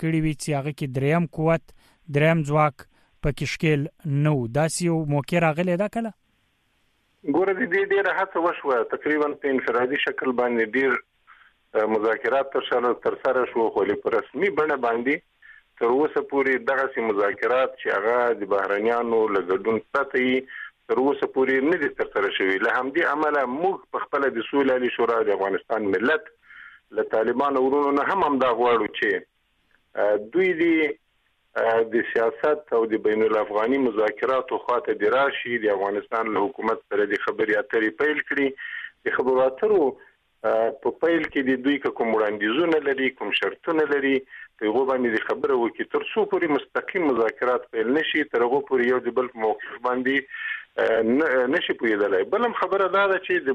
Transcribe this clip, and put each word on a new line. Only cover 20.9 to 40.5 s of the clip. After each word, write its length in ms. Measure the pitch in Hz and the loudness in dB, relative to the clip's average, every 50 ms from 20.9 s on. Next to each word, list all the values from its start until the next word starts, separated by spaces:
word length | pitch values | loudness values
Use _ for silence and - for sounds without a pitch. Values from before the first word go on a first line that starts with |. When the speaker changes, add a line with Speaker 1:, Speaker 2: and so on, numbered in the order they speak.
| 113 | 0
Speaker 2:
اوسه 300 | 117 131 143 139 139 - | 0 2 0 0 0 -2
پورې 300 | - - 139 131 135 135 131 127 | -4 0 0 2 2 2 2 2
نه 140 | 151 180 | 2 0
دي 120 | 175 143 131 | 0 -2 -4
ترسره 420 | - - 110 - - 107 101 98 | -2 -4 -6 -4 -2 -2 -2 -2
شوي. 280 | - - 101 95 95 95 | 0 0 0 0 0 0
له 120 | 104 117 110 | 0 0 0
همدې 260 | 123 127 135 139 165 170 131 143 | 0 -2 -2 -2 -2 -2 0 0
امله 260 | 147 156 151 147 143 135 | 0 0 0 0 0 0
موږ 300 | 123 127 147 170 190 185 - - _ - | -2 -2 -2 -2 -2 -2 -2 -8 _ -8
په 60 | 120 - | -8 -6
خپله 220 | - - 143 139 131 | -4 -2 -2 0 0
د 100 | 117 113 107 - | -2 -2 -6 -2
سولې 200 | - 143 139 131 | 0 2 2 2
عالي 200 | 127 127 127 120 | 2 2 0 -2
شورا 320 | - - 120 113 117 113 110 | 0 0 0 0 2 2 2
د 80 | 104 | 2
افغانستان 600 | 101 92 95 98 98 90 - - 117 110 107 98 95 | 0 0 0 -2 -2 -4 -4 -4 -4 -2 0 0 0
ملت 300 | 92 107 135 156 156 - - _ _ _ - - - - - - - _ _ - | 0 0 0 0 -2 -4 -8 _ _ _ -20 -20 -20 -20 -20 -20 -20 _ _ -4
له 100 | 104 107 | -4 -4
طالبانو 600 | - - 110 110 117 120 120 139 143 139 131 131 | 0 0 0 0 0 0 0 0 0 2 2 2
ورونو 280 | 135 135 147 147 143 | 2 2 2 2 2
نه 120 | 139 143 135 | 0 0 0
هم 220 | 139 180 196 165 | 0 0 0 0
همدا 260 | 147 139 127 131 127 120 | 0 2 2 2 2 2
غواړو 340 | 113 123 123 120 113 107 | 2 2 2 4 2 2
چې، 240 | 101 - - - 107 95 90 - _ _ _ _ _ _ _ _ _ _ _ _ _ - | -2 -4 -4 -2 -2 -2 -2 -4 _ _ _ _ _ _ _ _ _ _ _ _ _ -4
آه، 220 | - 101 104 104 107 107 110 127 | 0 2 2 2 0 -2 -2 0
دوی 180 | 175 190 185 175 160 | 0 2 2 2 2
دې، 340 | 170 170 165 160 156 147 147 - _ _ _ _ _ _ _ _ _ _ - | 2 2 4 2 2 0 -2 -6 _ _ _ _ _ _ _ _ _ _ -4
آه، 260 | 110 110 113 113 113 113 | -2 0 2 2 2 2
د 220 | 110 110 113 101 - - | 2 0 -2 -2 0 0
سیاست 600 | 117 113 113 113 - - 151 151 151 - - 127 | 0 0 0 0 0 0 0 0 0 -2 -2 0
او 100 | 117 113 | 0 0
د 80 | 107 110 107 98 | 2 0 0 0
بین 180 | 107 107 107 110 | 2 2 2 2
الافغاني 560 | 110 110 107 104 104 104 104 107 117 135 139 | 2 2 0 0 0 0 0 0 2 2 2
مذاکراتو 800 | 135 120 101 107 107 107 107 - - 120 131 131 127 - 117 104 | 2 0 0 0 0 0 0 -2 -2 0 0 0 -2 -2 -6 -6
خواته 340 | - - 120 120 - - 110 | -2 -2 -2 -2 0 -2 -4
دې 160 | 104 104 107 117 | 0 0 2 2
راشي، 400 | 131 139 135 120 - - 120 120 117 | 2 2 0 -2 -4 -6 -4 -4 -2
د 80 | 107 | 0
افغانستان 680 | 107 101 95 98 101 101 104 101 - 120 113 110 110 107 | 0 0 0 -2 -2 -2 -4 -6 -4 -4 -4 -2 -2 -2
له 60 | 98 | -2
حکومت 420 | 101 98 - - - 110 113 110 - - | -2 -2 -4 -4 -2 -2 -2 -4 -4 -4
سره 180 | 107 101 104 | -2 0 0
د 80 | 101 104 | 0 0
خبرې 400 | 98 - 110 104 104 110 107 104 104 | -2 -2 -4 -2 -2 0 0 0 -2
اترې 300 | 104 - - 117 110 107 104 - | -2 0 0 0 0 0 0 0
پیل 200 | 143 151 151 147 | 0 0 0 -2
کړي. 300 | - - 147 143 139 135 135 - - - - - - - _ _ - | -4 -4 -2 -2 -2 -2 -2 -6 -14 -12 -12 -12 -14 -14 _ _ -6
د 120 | 113 - | -4 -2
خبرو 240 | - - 127 131 127 | -2 0 2 2 4
اترو، 440 | 131 131 131 - - 220 214 185 151 127 110 - - - _ _ _ _ _ _ - | 2 2 0 0 0 2 4 4 2 2 -2 -4 -14 -20 _ _ _ _ _ _ -2
آه، 260 | 110 | 0